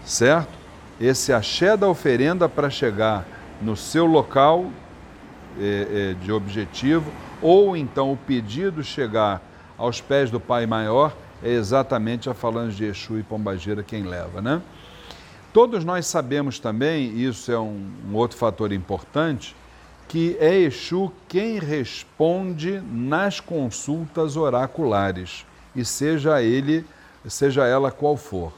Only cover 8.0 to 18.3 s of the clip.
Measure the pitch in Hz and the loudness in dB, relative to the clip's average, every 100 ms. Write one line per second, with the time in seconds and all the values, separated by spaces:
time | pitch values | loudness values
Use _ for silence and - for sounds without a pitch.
8 | 135 139 - 127 110 117 196 156 143 - | -2 -2 -2 -2 -2 -4 -4 -4 -8 -4
9 | 120 110 107 95 - - - - 120 113 | -2 2 2 0 -8 -20 -20 -4 -4 -4
10 | - 139 135 117 - 120 117 113 107 120 | 0 2 2 -2 -2 -2 0 -2 2 2
11 | 151 - - - 110 120 101 131 135 123 | 2 0 -20 -8 -2 0 2 0 2 -2
12 | 107 117 120 120 120 113 117 101 107 95 | -2 -4 -6 -4 -4 -2 -4 -4 -6 -6
13 | - 110 104 110 104 95 90 104 101 110 | -6 -6 -6 -6 -4 -4 -6 -6 -6 -8
14 | 95 90 85 90 110 160 180 - - - | -6 -8 -10 -6 -4 -4 -6 -20 -20 -20
15 | - - - - - 214 247 226 165 180 | -20 -20 -20 -20 2 4 4 2 -2 -4
16 | 160 170 127 143 143 113 120 107 143 160 | -2 -2 -2 -2 -2 -4 -4 0 0 0
17 | 127 110 131 117 - 117 107 104 98 98 | -2 -2 -4 -4 -2 -2 -2 -8 -12 -12
18 | 98 104 120 | -6 0 0